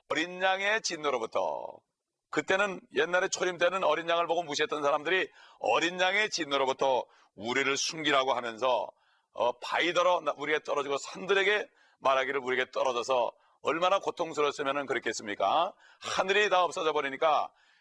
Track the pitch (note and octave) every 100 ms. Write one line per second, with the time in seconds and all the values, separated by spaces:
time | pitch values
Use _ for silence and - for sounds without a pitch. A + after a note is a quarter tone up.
0 | - C#3+ F3 F#3 F#3+ F#3+ G3+ A3 - D#3
1 | D3 B2+ A2 - E2+ B1+ - - _ _
2 | _ _ - D#3 D3 F#3+ G3+ F3+ - B2
3 | E3 F3+ F#3+ - F3+ E3+ F3 F#3+ E3 D#3
4 | E3 E3+ E3 E3 D#3 D3 D3+ D3+ C#3+ D3
5 | D3 F#3 D3+ - - - - B2+ E3 F3+
6 | F#3 G3+ G#3+ - D3 C#3 C3 C3+ C#3 B2
7 | - _ _ - A2 B2+ C3+ C3+ - D#3+
8 | D3+ C#3 C3 B2 A#2+ A2 B2+ A2+ F2+ -
9 | _ _ _ - A#2 - - B2+ E3 E3+
10 | F3+ F3 D3 C3 D3 D3+ - C#3+ C#3 C#3
11 | - F#3 F#3 G3 F#3+ G#3 F#3 _ _ _
12 | C3+ C3+ C3 C#3 B2 B2+ B2+ G#2+ C3 A#2+
13 | A2+ B2+ A2 - _ _ B2 D#3+ F#3 F#3+
14 | E3 - E3 D3+ D3 C3+ C#3 C#3 C#3 B2
15 | A#2 - A2 G2+ G2 C#3+ F#3 - - -
16 | F3 - F#3+ G3+ G#3 F3+ E3+ F#3 D#3+ D3+
17 | C#3 C3+ D#3+ C3+ F2 _ _ _